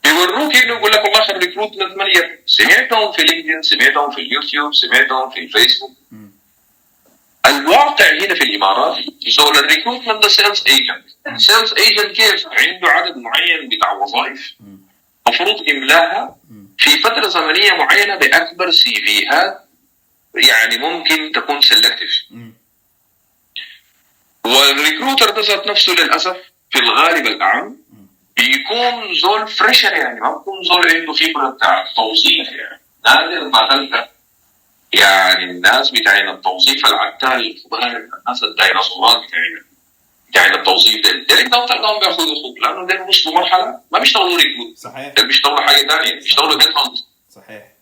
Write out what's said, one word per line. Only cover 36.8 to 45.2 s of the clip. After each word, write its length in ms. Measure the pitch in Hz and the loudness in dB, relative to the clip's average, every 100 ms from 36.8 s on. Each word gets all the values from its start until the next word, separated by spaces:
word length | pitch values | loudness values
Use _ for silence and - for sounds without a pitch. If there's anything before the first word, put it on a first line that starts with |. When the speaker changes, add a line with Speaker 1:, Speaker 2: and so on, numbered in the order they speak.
| - | 2
Speaker 1:
العتال 600 | - - - 131 127 110 | 2 -2 -2 -2 -2 -4
الكبار، 500 | - - - 120 - | -8 -12 -6 -6 -6
الناس 460 | - - - - | -12 -12 -8 -6
الديناصورات 840 | - - - - - - - - - | -6 0 0 0 -4 0 0 0 -2
بتاعين، 360 | - - - _ _ _ _ _ _ _ | -6 -6 -8 _ _ _ _ _ _ _
بتاعين 240 | - - | 0 2
التوظيف 500 | - - - - - | 0 0 2 2 2
ده، 80 | - | 0
ده 280 | - - - | -2 2 2
انت 160 | 254 247 | 4 0
بتلقاهم 440 | 247 185 214 208 | 0 -2 -2 -2
بياخدوا 340 | 190 170 160 | -2 -2 -4
حقوق، 240 | 147 127 123 | -4 -10 -6
لأنه 280 | 123 - 359 | -6 -6 -4
ده 160 | - | -6
وصلوا 320 | - - 320 | 0 0 2
مرحلة 460 | 311 - 185 180 - _ | 0 2 0 0 -8 _
ما 60 | - | -2
بيشتغلوا 380 | - 226 - - | 0 0 0 2
ريكروت. 420 | - - 349 - | 0 -2 -12 -14
Speaker 2:
صحيح. 300 | - 131 139 | -18 -14 -8
Speaker 1:
ده 140 | 143 | -2